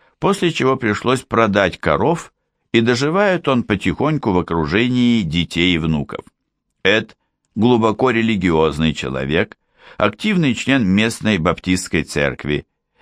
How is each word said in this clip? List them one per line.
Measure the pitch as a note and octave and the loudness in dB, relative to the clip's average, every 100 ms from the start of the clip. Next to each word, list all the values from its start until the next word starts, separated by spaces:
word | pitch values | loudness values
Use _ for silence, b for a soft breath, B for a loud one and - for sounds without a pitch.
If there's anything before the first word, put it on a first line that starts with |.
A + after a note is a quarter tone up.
| _ - | _ -4
после | F3+ G3 F3 | -2 0 -2
чего | D#3+ C3 C3+ | 0 -2 0
пришлось | A2+ G2+ A2+ C3 | -2 -2 -2 -4
продать | - A2 A2+ G2+ F#2+ - | -2 0 2 2 0 -2
коров, | E2+ D2+ A#2+ E3+ - _ _ _ _ | -2 0 0 -2 -6 _ _ _ _
и | A2+ | 0
доживает | A#2 A#2+ C#3+ F3+ G#3 F3+ D#3 | 2 0 0 0 0 0 0
он | B2+ | 0
потихоньку | - G#2 - - C#3+ D3+ A2+ | 0 -2 -2 -2 -2 0 0
в | F2+ | 0
окружении | E2+ E2+ D2+ F#2+ B2 B2+ B2 A#2 | 0 -2 0 0 0 2 2 2
детей | E2+ E2 E2 E2 F2+ E2+ | 0 -2 -2 0 0 2
и | |
внуков. | D#2+ D2+ C#2 - - _ _ _ _ _ | 0 -2 -4 -10 -14 _ _ _ _ _
Эд – | F#2+ G#2+ - - _ _ _ - | 0 0 -2 -16 _ _ _ 0
глубоко | A#2 A#2+ A2 G#2 C3 | 2 4 2 0 0
религиозный | A#2 A2+ G#2+ F2+ D#2+ D#2+ C#2+ D#2+ | 0 0 0 2 2 2 2 -2
человек – | C#2 C2 C2 C2+ D#2 A2 - B B B B | -2 -6 -6 -2 -2 -2 -6 B B B B
активный | G#2+ - G#3+ F#3+ D3 | -2 -2 -2 0 0
член | A2 - C3+ G2 | -2 0 0 2
местной | G2 A2+ - G#2+ G2 | 2 2 -2 -2 0
баптистской | E2+ E2 - F2+ - E2+ | 0 -2 -2 -2 0 -4
церкви. | C#2+ D2 C#2+ B1 D2 C#2+ - _ _ b | -2 -2 -2 -2 -4 -4 -6 _ _ b